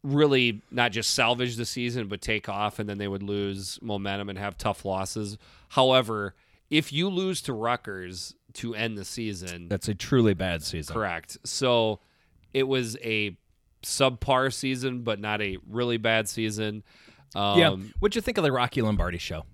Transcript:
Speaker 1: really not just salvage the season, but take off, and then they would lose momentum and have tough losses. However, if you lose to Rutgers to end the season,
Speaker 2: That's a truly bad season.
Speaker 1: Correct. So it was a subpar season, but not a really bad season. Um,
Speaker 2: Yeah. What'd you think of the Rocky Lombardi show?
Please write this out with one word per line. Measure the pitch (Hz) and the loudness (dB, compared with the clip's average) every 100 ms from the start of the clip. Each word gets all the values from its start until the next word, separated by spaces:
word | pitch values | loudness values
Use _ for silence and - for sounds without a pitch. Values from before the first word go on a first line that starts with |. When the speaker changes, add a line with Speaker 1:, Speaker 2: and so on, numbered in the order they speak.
Speaker 1:
really | 139 143 151 135 123 107 _ | 0 4 6 6 4 0 _
not | 123 120 | 0 2
just | 104 107 | 2 -2
salvage | - 117 120 127 117 | 2 2 2 0 -2
the | 117 | -6
season, | - 120 120 101 | -4 -4 -4 -6
but | 98 | -6
take | - 110 - | -2 -4 -2
off, | 101 104 - | -2 -2 -2
and | 104 | -6
then | 101 | -4
they | 101 | -4
would | 98 | -4
lose | 101 101 98 98 95 - | -2 -2 -2 -4 -8 -10
momentum | 113 101 98 98 101 | -6 -4 -4 -4 -6
and | 95 | -6
have | 101 95 | -8 -4
tough | 110 98 98 | -4 -2 -2
losses. | 95 95 - 104 107 - - _ | -4 -4 -6 -6 -8 -18 -20 _
However, | - 131 131 113 107 101 - _ _ _ | 2 6 6 4 -2 -6 -8 _ _ _
if | 151 151 | 0 0
you | 143 185 | -2 0
lose | 180 185 175 | 0 -2 -2
to | - | -4
Rutgers | 117 117 120 - 95 90 90 - - _ | -4 -2 -2 -4 -10 -10 -10 -12 -16 _
to | - 117 110 | -10 -8 -4
end | 113 107 | -4 -4
the | 95 | -10
season, | - 110 95 90 87 85 | -6 -6 -6 -8 -10 -4
Speaker 2:
That's | 98 - | -4 -2
a | 104 | -6
truly | - 131 113 | 2 6 6
bad | 87 92 85 | 4 0 -2
season. | 76 82 76 | -4 -6 -6
Speaker 1:
Correct. | 95 101 85 - - | -4 -4 -6 -10 -14
So | - - 131 120 110 104 _ _ _ _ _ | -8 0 4 4 4 0 _ _ _ _ _
it | 135 135 | 0 2
was | 131 120 110 | 2 0 -6
a | 120 110 104 87 _ _ _ _ | -2 0 -2 -6 _ _ _ _
subpar | - - 131 123 - 127 131 | -8 2 2 2 2 4 4
season, | - 135 131 131 123 | 0 -2 -2 -2 -4
but | 117 104 | -2 -2
not | 107 107 | -2 -2
a | 104 92 - | -2 -4 -6
really | 110 123 117 | -2 0 2
bad | 110 113 107 | 2 2 0
season. | - 110 104 107 107 - _ - - _ - | -2 -2 -2 -4 -4 -12 _ -20 -20 _ -2
Um, | 101 101 | 4 6
Speaker 2:
Yeah. | 165 95 101 - | 6 4 -6 0
What'd | 208 233 | 0 2
you | |
think | - 214 | -2 2
of | |
the | 151 | 2
Rocky | 127 123 - | 2 0 2
Lombardi | 110 104 87 87 | 2 2 0 -2
show? | - 80 - | -6 -8 -10